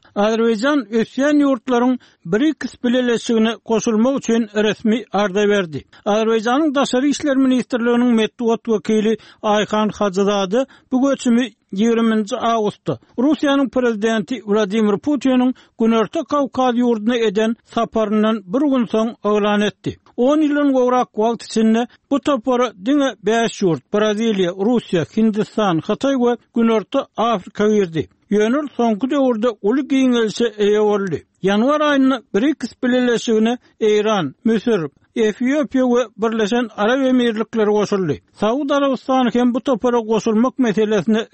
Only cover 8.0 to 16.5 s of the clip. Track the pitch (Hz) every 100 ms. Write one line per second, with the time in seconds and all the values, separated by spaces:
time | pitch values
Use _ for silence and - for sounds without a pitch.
8 | 247 226 214 - 233 226 - 214 - 220
9 | 214 220 - - 220 208 202 214 214 -
10 | 208 185 196 208 190 220 269 - _ 254
11 | 269 269 262 233 247 - _ 190 226 226
12 | 226 220 202 240 233 226 208 - - 139
13 | _ - 262 311 294 277 269 254 247 220
14 | 220 220 175 254 214 208 208 220 208 202
15 | - 294 269 254 247 254 - - 220 226
16 | 208 330 302 294 277